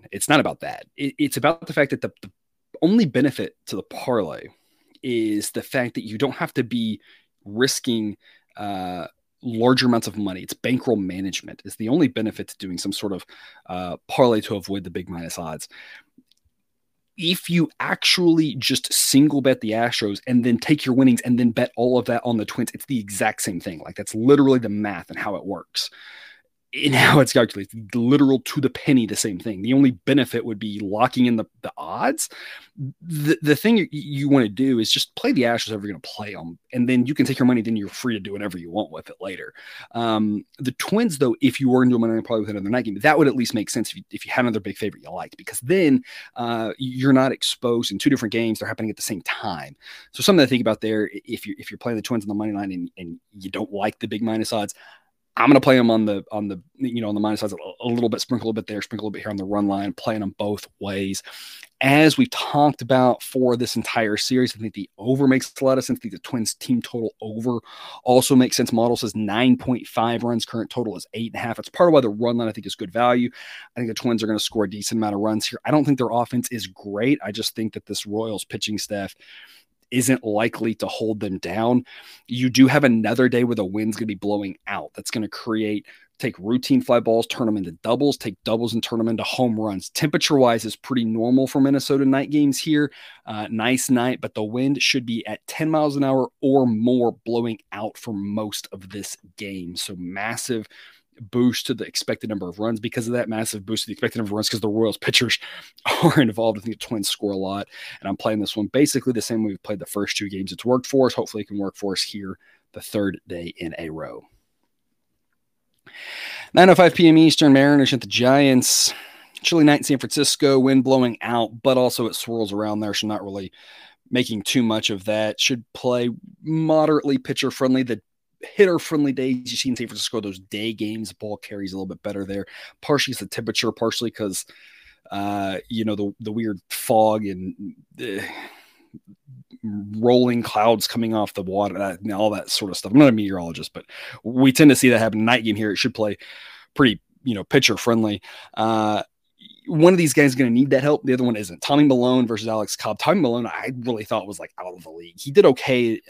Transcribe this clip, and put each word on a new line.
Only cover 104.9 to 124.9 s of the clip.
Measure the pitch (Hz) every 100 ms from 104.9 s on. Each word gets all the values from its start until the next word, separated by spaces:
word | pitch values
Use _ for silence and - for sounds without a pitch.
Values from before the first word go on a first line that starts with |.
| -
pitchers | - - 117 - - - - _ -
<laughs> | -
are | 165 156
involved. | 117 104 113 101
I |
think | 107 104
the | -
Twins | 110 98
score | - 104
a | 98
lot, | 95 101 95 - - -
and | 98
I'm | 98
playing | 113 107
this | 98
one | 110 101
basically | 131 147 131 127
the | 117
same | - 113
way | 107
we've | 95
played | - 98
the | 82
first | 104 98 -
two | 101
games. | 95 92
It's | 90 120
worked | 127
for | - 135 123
us. |
Hopefully | - - 107
it | -
can | 101
work | 95
for | - 101
us | 92
here | - 104 98 - _ _ _
the | -
third | - 107 98 - -
day | 87 85 -
in | 82 76
a | 82
row. | 78 67 60 _ _ _ _ _ _ _ _ _ _ _ _ _ _ _ _ - - - - - - -
Nine | 165 185
oh |
five | 170 170
P | - 165
M | 160
Eastern, | 160 - 151
Mariners | 135 143 143 127
at | 127
the | 101
Giants. | - 123 139 139 127 - - - - - - _ -
Chilly | - 170
night | 147 147
in |
San | - 135
Francisco, | 117 151 139 - 143 135
wind | 131 135
blowing | 127 131 123 107
out, | 110 120 107 117
but | 135 127
also | 127 -
it | 113
swirls | - - 117 104
around | 101 107 107
there, | 104
so | 98 107
not | 104
really | 98 98 95 _ - - - _ -
making | 127 123 107
too | - 135
much | 113 107 110